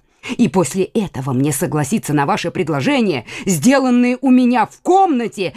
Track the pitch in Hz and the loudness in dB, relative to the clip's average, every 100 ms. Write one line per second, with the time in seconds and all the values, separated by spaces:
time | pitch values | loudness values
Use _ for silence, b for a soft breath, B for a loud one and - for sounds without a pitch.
0 | _ B B 247 214 190 165 190 180 226 | _ B B 0 0 0 -2 -2 -2 -2
1 | 190 - 131 127 143 147 165 151 143 226 | -4 -6 -4 -2 -2 -2 -2 -2 -2 -4
2 | - 147 143 208 175 175 160 143 127 285 | -2 -2 0 -2 -4 -6 -4 -2 0 0
3 | 214 139 - B - 165 190 277 262 247 | 0 -2 -8 B -2 2 4 4 4 2
4 | 247 247 277 254 247 247 202 - - 370 | 2 0 2 4 4 2 -2 -4 2 4
5 | 381 254 226 - 175 | 4 0 -4 -6 -6